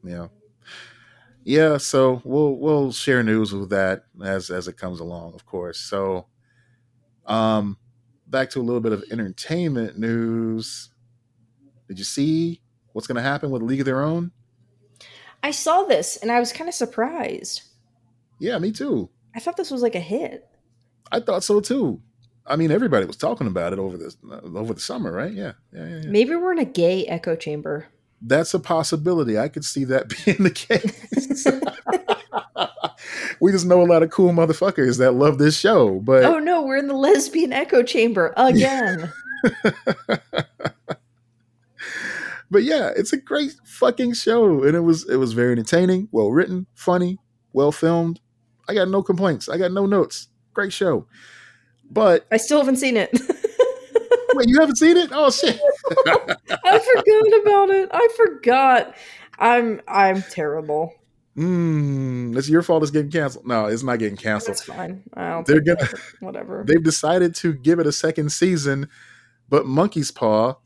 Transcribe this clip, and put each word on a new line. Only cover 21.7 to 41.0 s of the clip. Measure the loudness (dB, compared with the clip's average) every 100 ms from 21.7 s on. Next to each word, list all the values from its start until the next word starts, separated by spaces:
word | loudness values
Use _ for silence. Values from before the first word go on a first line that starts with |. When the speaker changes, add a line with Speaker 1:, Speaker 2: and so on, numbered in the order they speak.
| -2 -2 -4 _ _ _ _ -6
Speaker 1:
I | -2
mean, | 2
everybody | 2 2 0 0
was | -4
talking | -4 -2 -4
about | -2 -4
it | -4
over | -6 -8
the, | -14 -18 -20
uh, | -20 -14 -10
over | -8
the | -8
summer, | -8 -8 -8
right? | -6 -8
Yeah. | -10 -12 -14 _
Yeah, | -18 -14
yeah, | -14 -2
yeah. |
Speaker 2:
Maybe | 2 2 0
we're | -2
in | -2
a | -2
gay | 0 0 0 -4
echo | -6 -6 -6
chamber. | -6 -10 -8 -10 -10 _ _ _
Speaker 1:
That's | -2 0 0 -4
a |
possibility. | -2 -2 0 -2 0 0 0 0
I | -2
could | -6
see | -10 -6
that | -2 -2 -2
<laughs> | -6 -2
being | 2
the | 2
case. | 0 -2 -2 -2 -8 -8 -6 -4 -2 0
<laughs> | 2 0 -2 -4 -4 -2 -6 -4 -10 -10 -8 -8 -6 -10 -10 -16 -12 -12 0
We | 2
just | 2 4
know | 6
a | 8
lot | 6
of | 4
cool | 4 4
motherfuckers | 4 2 2 0 2 2 4
that | 4
love | 6 4 4
this | 2 4
show, | 2 4 4 2
but | 4 6
Speaker 2:
Oh, | 6 4
no, | 2 0
we're | 0 -2
in | -2
the | 0
lesbian | 4 4 2 -2 -2
echo | -2 2 2
chamber | 2 2 0 2 -2 2
again. | 4 4 4 2 -2 -4 -8 -14 -14 -2
Speaker 1:
<laughs> | -2 0 -4 -4 -6 -6 -4 -6 _ -8 -8 _ -10 -10 -14 -14